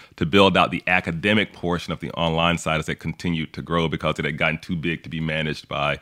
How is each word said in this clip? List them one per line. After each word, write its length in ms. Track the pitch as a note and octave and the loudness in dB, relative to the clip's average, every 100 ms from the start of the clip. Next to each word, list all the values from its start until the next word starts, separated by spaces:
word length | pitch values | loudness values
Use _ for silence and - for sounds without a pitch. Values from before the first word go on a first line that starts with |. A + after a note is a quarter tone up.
| - - | -20 -4
to 100 | E2+ | 2
build 280 | G2+ G2 | 6 6
out 160 | F#2 E2+ | 6 4
the 120 | F2+ - | 2 0
academic 680 | F2+ F2+ E2 G#2 G#2+ F#2+ | 0 0 -2 2 2 0
portion 400 | - F2 E2+ - | -4 -2 -2 -4
of 60 | D#2 | -8
the 100 | D#2 | -6
online 480 | - E2+ D#2+ E2+ E2+ | -2 0 2 2 2
side 200 | E2 D#2 | 0 -2
as 80 | D#2 | -2
it 60 | D2+ | -6
continued 580 | D#2+ - F2+ D#2+ D2+ | -6 -6 -4 -4 -4
to 80 | - | -10
grow 260 | D2 E2+ E2 | -2 0 0
because 300 | E2 D#2+ D#2 | 0 -2 -2
it 80 | D2+ | -4
had 100 | D2+ | 0
gotten 220 | E2 D#2+ | 0 -2
too 180 | - F2 | -4 -4
big 260 | E2+ D#2+ | -2 -4
to 60 | - | -6
be 100 | D#2+ | -6
managed 480 | D#2+ D#2 D#2 D2 - | -4 -2 -2 -4 -6
by 320 | C#2+ C#2+ C#2+ | -2 -2 -2